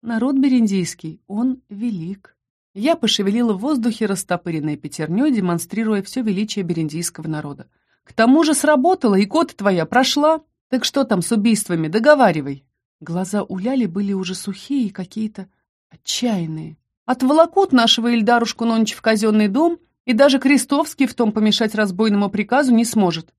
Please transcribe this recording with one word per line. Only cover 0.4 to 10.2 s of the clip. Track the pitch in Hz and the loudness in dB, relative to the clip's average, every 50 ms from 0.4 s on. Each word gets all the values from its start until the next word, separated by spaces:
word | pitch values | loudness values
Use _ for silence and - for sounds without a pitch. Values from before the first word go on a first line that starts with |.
| 262 277 254 247 226 208 196 190 175 170 - _ - 160 156 - _ _ | 2 4 4 4 2 2 2 0 -2 -4 -8 _ -14 -14 -14 -16 _ _
он | 202 208 240 262 254 254 _ _ | -6 -4 -2 -4 -4 -6 _ _
велик». | 208 202 220 240 214 175 160 170 196 196 _ - _ _ _ _ _ _ _ _ _ 196 | -12 -8 -6 -6 -6 -6 -8 -10 -10 -12 _ -20 _ _ _ _ _ _ _ _ _ -4
Я | 208 302 330 | -2 -2 -2
пошевелила | 330 - 214 - - 208 196 202 240 240 233 208 | 0 0 -2 -2 0 0 -2 0 0 0 0 -2
в | 185 | -2
воздухе | 208 285 311 262 220 240 220 - 220 | -2 -4 -2 -2 -2 -2 -2 -2 -4
растопыренной | 208 202 185 - _ 180 170 _ 180 165 156 147 151 147 143 | -4 -4 -4 -4 _ -6 -4 _ -6 -6 -4 -4 -4 -6 -6
пятернёй, | - 147 - - 160 147 170 208 277 311 | -10 -14 -8 -8 -6 -4 -2 0 0 0
демонстрируя | 262 220 185 180 170 170 170 - - 208 226 220 214 202 196 | 0 0 0 0 -2 -2 -4 -6 -6 -4 -2 -2 -2 -2 -4
всё | - - 254 | -6 -8 -4
величие | 247 220 196 185 214 214 - 208 190 | -2 -2 -2 -2 -4 -4 -4 -6 -4
бериндийского | 165 175 165 160 151 151 165 170 - _ - 156 160 | -4 -4 -4 -4 -4 -6 -6 -8 -8 _ -10 -8 -8
народа. | 156 151 151 143 143 139 - _ _ _ _ _ _ _ _ | -8 -6 -8 -10 -12 -14 -20 _ _ _ _ _ _ _ _
«К | _ - | _ 2
тому | - 226 233 262 320 330 | 2 6 6 6 6 4
же | 302 311 | 2 2
сработало, | - - 294 302 269 254 339 381 370 - 233 202 190 | 2 2 2 2 4 4 2 2 2 2 2 2 2
икота | 202 196 - 311 339 330 - | 2 2 0 -2 -2 -2 -4
твоя | - 202 202 190 175 156 - | -4 -2 0 0 0 -2 0
прошла! | - 247 262 262 - 294 | 2 0 2 2 0 0